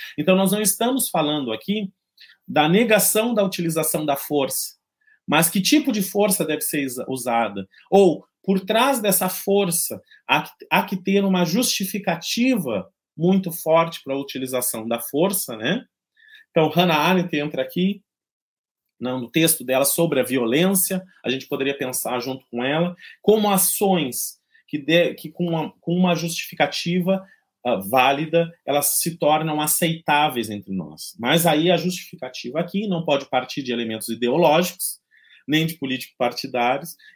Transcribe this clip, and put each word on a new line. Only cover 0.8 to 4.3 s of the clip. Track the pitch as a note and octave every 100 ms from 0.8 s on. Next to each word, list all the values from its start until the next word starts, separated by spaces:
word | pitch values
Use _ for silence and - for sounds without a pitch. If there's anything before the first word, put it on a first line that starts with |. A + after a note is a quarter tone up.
| A#3 C4+ -
falando | E3+ D3 D3+ B2
aqui | A2 - G#3+ F#3+ _ _ _ - _ -
da | C#3+ D3+
negação | G3 A3+ G#3 - G#3+ A#3+
da | G#3
utilização | G3 - E3+ D#3+ D3+ D#3 D3+
da | C#3
força, | -